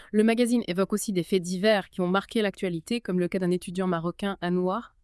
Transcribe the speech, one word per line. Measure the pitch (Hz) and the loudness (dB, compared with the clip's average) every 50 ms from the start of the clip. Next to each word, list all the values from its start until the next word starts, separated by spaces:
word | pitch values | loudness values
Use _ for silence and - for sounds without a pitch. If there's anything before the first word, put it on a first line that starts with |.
| - - | -10 -2
Le | - 214 214 | 2 2 4
magazine | 220 226 226 247 226 247 240 - | 4 4 4 2 2 2 2 0
évoque | - 175 180 196 - | 0 0 0 0 0
aussi | 214 202 - - 196 | 0 -2 -2 -2 -2
des | 180 160 | -2 0
faits | - 208 190 | 0 0 0
divers | 170 175 185 180 190 220 220 196 185 - | 0 0 -2 0 2 4 2 2 0 -4
qui | - - | -4 -2
ont | 180 175 | 0 2
marqué | 180 196 - - - 233 | 2 0 0 -2 -2 0
l'actualité, | 214 196 190 - - 185 170 165 - - 233 240 | 0 0 -2 -2 -4 -4 -4 -4 -6 -4 -6 -6
comme | - - 185 180 | -4 -2 -2 0
le | 175 170 | 0 0
cas | - 190 | -2 -2
d'un | 185 175 | 0 0
étudiant | 180 180 - - 170 185 190 | 0 -2 -4 -6 -6 -4 -2
marocain, | 185 175 165 165 175 175 - 202 202 196 - | -2 -2 -2 -2 -4 -6 -4 -4 -6 -4 -4
Anouar, | - 175 180 180 180 185 190 226 233 - _ _ | -2 -2 0 0 0 0 -2 -4 -6 -10 _ _